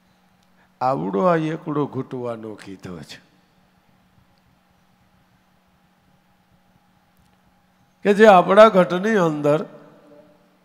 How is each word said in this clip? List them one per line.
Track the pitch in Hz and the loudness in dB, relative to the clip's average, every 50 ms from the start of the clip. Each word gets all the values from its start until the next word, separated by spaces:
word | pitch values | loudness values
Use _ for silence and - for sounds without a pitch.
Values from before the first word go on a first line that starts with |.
| _ _ _ _ _ _ _ _ _ _ _ _ _ _ _ _ | _ _ _ _ _ _ _ _ _ _ _ _ _ _ _ _
આવડો | 127 131 139 147 170 196 185 196 190 | -4 -4 -4 -4 -6 -6 -6 -2 -2
આ | 180 170 | 0 -2
એકડો | 160 156 156 165 160 - 156 147 147 139 | -2 -4 -6 -8 -10 -10 -8 -6 -6 -6
ઘૂંટવાનો | - - 131 127 - 139 127 120 120 117 110 110 110 104 | -6 -8 -12 -12 -12 -14 -12 -12 -12 -12 -12 -14 -18 -18
કીધો | 98 - 98 95 90 - 95 87 78 | -18 -20 -20 -20 -18 -18 -18 -18 -18
છે | 71 - - - _ _ _ _ _ _ _ _ _ _ _ _ _ _ _ _ _ _ _ _ _ _ _ _ _ _ _ _ _ _ _ _ _ _ _ _ _ _ _ _ _ _ _ _ _ _ _ _ _ _ _ _ _ _ _ _ _ _ _ _ _ _ _ _ _ _ _ _ _ _ _ _ _ _ _ _ _ _ _ _ _ _ _ _ _ _ _ _ _ _ _ _ _ _ _ _ - | -18 -20 -20 -20 _ _ _ _ _ _ _ _ _ _ _ _ _ _ _ _ _ _ _ _ _ _ _ _ _ _ _ _ _ _ _ _ _ _ _ _ _ _ _ _ _ _ _ _ _ _ _ _ _ _ _ _ _ _ _ _ _ _ _ _ _ _ _ _ _ _ _ _ _ _ _ _ _ _ _ _ _ _ _ _ _ _ _ _ _ _ _ _ _ _ _ _ _ _ _ _ -2
કે | 196 202 | 0 4
જે | 190 220 | 6 6
આપણા | 214 196 180 170 180 190 208 220 220 | 8 8 6 4 4 6 6 6 6
ઘટની | 190 185 175 - 170 180 196 220 226 | 6 2 0 0 -2 -4 -4 -2 -2
અંદર | 196 170 165 151 147 147 147 147 165 - - - - - - - _ _ _ - - _ _ _ _ _ _ _ _ | 0 0 -2 -2 -2 -2 -2 -2 -2 -4 -10 -16 -20 -20 -20 -20 _ _ _ -20 -20 _ _ _ _ _ _ _ _